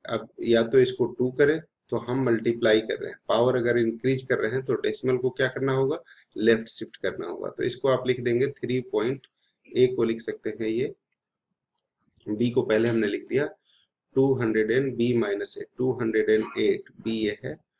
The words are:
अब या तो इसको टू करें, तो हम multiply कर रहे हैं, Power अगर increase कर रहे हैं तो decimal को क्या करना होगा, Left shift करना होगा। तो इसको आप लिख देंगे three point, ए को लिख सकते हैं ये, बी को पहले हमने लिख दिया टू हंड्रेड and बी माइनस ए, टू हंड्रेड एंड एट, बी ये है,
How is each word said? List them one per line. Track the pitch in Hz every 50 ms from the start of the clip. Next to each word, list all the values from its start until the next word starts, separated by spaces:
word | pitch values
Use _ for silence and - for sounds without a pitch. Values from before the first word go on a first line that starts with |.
| - -
अब | 120 110 110 - _ - 117
या | 117 113 113 113
तो | 113 127 131
इसको | 127 123 - - 123 113
टू | - - 127 127
करें, | 127 147 143 143 156 160 160 _ _ _ _ -
तो | 120 113
हम | 117 - 123 135 131
multiply | 123 117 110 110 120 117 117 117 110 110 110
कर | 107 - 95 -
रहे | - -
हैं, | - - _ -
Power | 110 113 120 127 127
अगर | 127 120 120 117 120
increase | 117 113 113 - - 131 135 127 -
कर | - 127 110
रहे | 110 110 120
हैं | 135 131
तो | 135 120 - -
decimal | 107 107 - - 135 127 123
को | 123 127
क्या | - - 135 131
करना | - 131 131 135 131
होगा, | 135 135 135 156 170 - - - - - _ -
Left | 95 107 113 113 113 113 -
shift | - - 110 - -
करना | - - 95 90 - 82
होगा। | 87 82 87 95 -
तो | - - -
इसको | 120 120 - - 135
आप | 127 123 123
लिख | 127 123 127
देंगे | 120 120 117 120 135 135 -
three | - - 120 127 127 120 - -
point, | 107 107 123 139 135 - - _ _ _ _ _ _ _ -
ए | - 123 127
को | 123 123 - 117
लिख | 113 113 113
सकते | - - 107 - - 110
हैं | 107 - 113 110
ये, | 113 117 135 156 - _ _ _ _ _ _ _ _ _ _ _ _ _ _ _ _ _ _ _ _ _ _ _ _ _ - 107
बी | 107 104 120 123
को | 120 131 120
पहले | 110 110 110 113 120
हमने | 113 113 107
लिख | 101 101 - - -
दिया | 110 135 147 - - _ _ _ _ _ _ _ _ _ _ _ -
टू | 135 135 139 131
हंड्रेड | 117 120 113 107 110 107 107 117
and | 131 139 135 117
बी | 113 117 123 120 117
माइनस | 107 101 101 101 101 - - -
ए, | - - _ -
टू | 127 131 120 117
हंड्रेड | 120 113 110 110 107 110
एंड | 110 107 107 - - 110
एट, | 110 101 95 - - - - -
बी | - 113 113
ये | 110 107 104 104 - -
है, | 135 156 - _ _ _ _